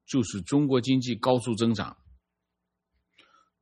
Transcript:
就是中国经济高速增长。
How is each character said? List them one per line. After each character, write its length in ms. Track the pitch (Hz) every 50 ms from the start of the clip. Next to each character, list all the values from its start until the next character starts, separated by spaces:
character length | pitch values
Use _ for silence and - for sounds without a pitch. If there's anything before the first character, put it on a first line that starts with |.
| _
就 180 | - - 135 117
是 180 | - - 98
中 260 | 85 - 143 143 147
国 140 | 135 135 127
经 180 | 117 131 131 131
济 160 | 123 127 117
高 240 | 104 - 131 127 123
速 160 | 113 127 113
增 180 | 101 117 117 113
长。 240 | 101 - - - - _ - - _ _ _ _ _ _ _ _ _ _ _ _ _ _ _ _ _ _ _ _ _ _ _ _ _ _ _ _ _